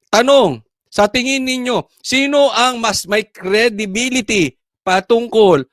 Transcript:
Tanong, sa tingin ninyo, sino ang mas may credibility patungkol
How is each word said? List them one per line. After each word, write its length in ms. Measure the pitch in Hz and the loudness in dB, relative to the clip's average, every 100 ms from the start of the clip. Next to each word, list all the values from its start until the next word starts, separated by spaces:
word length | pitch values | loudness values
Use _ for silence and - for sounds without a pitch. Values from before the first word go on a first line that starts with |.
| _ | _
Tanong, 520 | 208 247 277 208 120 - _ _ | 0 4 4 2 -2 -12 _ _
sa 160 | - 208 | -2 0
tingin 400 | 254 247 269 262 | 0 -2 -2 -4
ninyo, 400 | 254 247 226 - _ | -4 -4 -4 -6 _
sino 480 | - 262 277 285 277 | -4 -2 0 2 2
ang 320 | 214 247 247 | 2 -2 -2
mas 240 | 226 196 - | -4 -4 -4
may 220 | 208 214 | -4 -4
credibility 1300 | - 185 202 233 208 214 190 254 247 220 214 151 - _ _ | -10 -4 0 0 -2 -6 -4 -4 -4 -2 0 -2 -4 _ _
patungkol 800 | - 185 185 233 233 214 208 156 131 | -2 -2 0 0 0 2 4 4 0